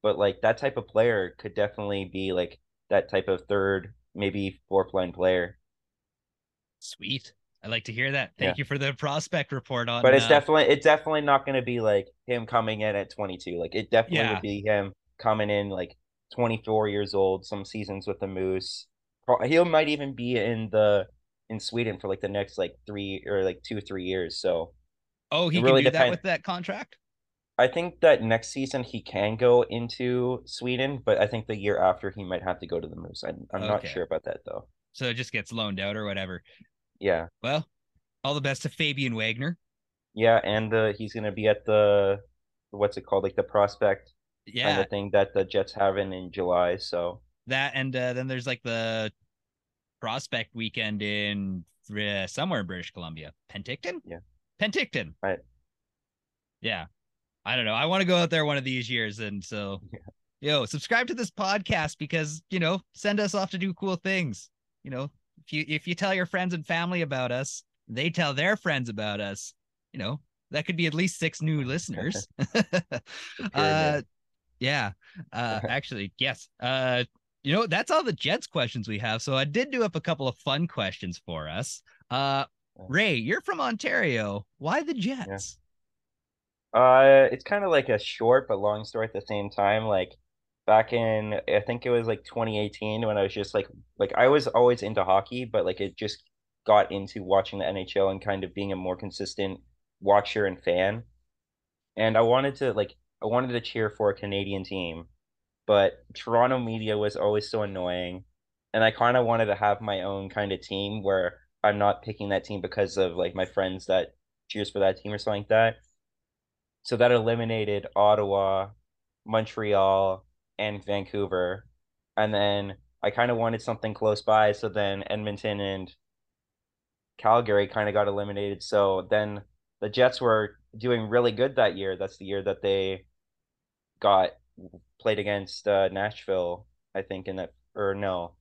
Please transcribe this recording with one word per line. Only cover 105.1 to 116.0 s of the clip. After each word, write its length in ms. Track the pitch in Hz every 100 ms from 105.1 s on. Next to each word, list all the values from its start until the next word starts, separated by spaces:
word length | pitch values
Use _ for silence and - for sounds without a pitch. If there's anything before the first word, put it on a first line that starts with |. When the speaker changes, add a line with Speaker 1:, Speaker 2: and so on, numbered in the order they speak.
| _ _ _ _ _ -
Speaker 1:
but 360 | 104 98 - _ -
Toronto 420 | - 117 123 131
media 400 | 117 113 107 104
was 180 | 104 -
always 360 | 101 104 -
so 100 | 110
annoying. 640 | 104 95 90 90 90 92 - _ _ _ _
And 100 | 110
I 60 | 113
kinda 340 | 113 120 123
wanted 220 | 117 117 107
to 100 | 98
have 240 | 104 104
my 220 | 110 98
own 280 | 95 98 98
kinda 280 | 107 101 92
team 460 | - 98 101 110
where 360 | 98 95 90 - _ _
I'm 140 | 107 104
not 240 | 101 -
picking 280 | - 107 101
that 160 | 95 -
team 160 | 104
because 360 | 90 - 98 95
of, 160 | 92 85
like, 200 | 90 95
my 100 | 92
friends 400 | - 92 92 -
that 300 | 92 82 _ _ _ _
cheers 240 | 104 101
for 80 | 101
that 180 | 95 95
team 160 | 104
or 60 | 104
something 220 | - 101
like 80 | 101
that. 280 | 110 113 110 _ _